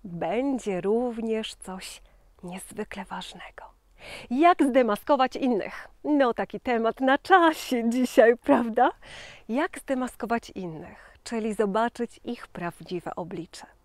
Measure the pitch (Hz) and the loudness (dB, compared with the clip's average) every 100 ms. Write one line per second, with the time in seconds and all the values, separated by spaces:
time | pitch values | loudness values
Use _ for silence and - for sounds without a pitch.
0 | 202 170 170 208 277 254 214 185 190 226 | -12 -8 -4 -2 -2 -4 -4 -4 0 0
1 | 247 226 226 220 220 - - 185 - - | 0 -4 -4 -4 -6 -14 -14 -14 -14 -18
2 | - _ _ _ 175 185 - - 208 - | -20 _ _ _ -14 -14 -14 -12 -10 -10
3 | 190 185 - 180 - - - _ _ _ | -12 -12 -12 -16 -18 -20 -20 _ _ _
4 | - - - 240 339 359 277 254 240 208 | -18 -18 -6 4 6 6 4 4 4 0
5 | - 285 262 - 262 220 - - - _ | 2 2 2 0 0 0 -4 -12 -18 _
6 | - 294 254 226 196 202 - 233 226 - | 0 2 2 2 -6 -6 -2 0 0 0
7 | 262 277 - 370 330 311 - 247 233 240 | 2 2 4 6 6 2 -4 0 0 0
8 | 247 - 226 240 - 269 233 220 262 - | 2 6 6 6 4 2 2 2 2 2
9 | - - - - - 233 349 - - 262 | -18 -18 -18 -20 -6 -4 -4 -6 -6 -4
10 | 254 - 214 233 - - 185 156 170 202 | -4 -8 -4 -4 -4 -10 -10 -10 -14 -18
11 | - _ - 226 220 208 208 208 233 - | -20 _ -8 -6 -4 -2 0 0 -2 -4
12 | 240 - - 240 - - 170 - 160 180 | -10 -8 -12 -10 -12 -10 -10 -10 -10 -8
13 | - - 175 190 165 - - _ | -8 -10 -10 -10 -12 -16 -20 _